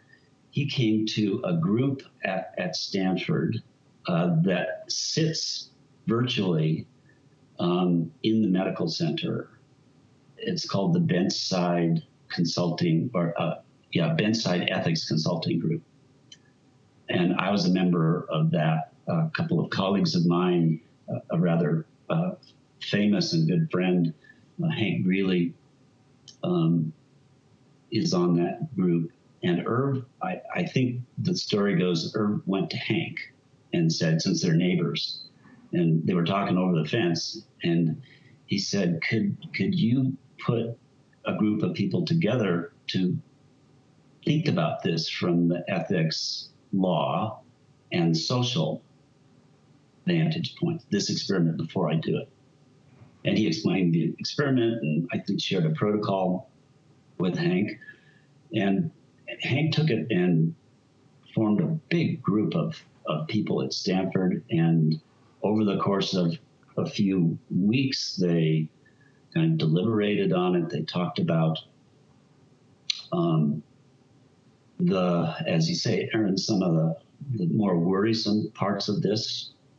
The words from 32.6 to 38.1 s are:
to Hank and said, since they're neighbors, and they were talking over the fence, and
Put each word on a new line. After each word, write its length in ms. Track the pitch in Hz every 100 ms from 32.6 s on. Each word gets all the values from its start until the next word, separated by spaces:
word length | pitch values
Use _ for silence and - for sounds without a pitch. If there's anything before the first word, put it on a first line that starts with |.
| 85
to 60 | 120
Hank 420 | - 101 80 - - _ _ _ -
and 180 | - 80
said, 300 | 80 82 80
since 200 | 95 82
they're 140 | 82 80
neighbors, 680 | 90 92 85 - - - - - - - -
and 320 | 85 85 80 80
they 80 |
were 100 | 90
talking 340 | 82 98 98 90
over 240 | 90 85
the 60 | 78
fence, 580 | 87 87 82 - - - -
and 380 | 85 85 82 78 -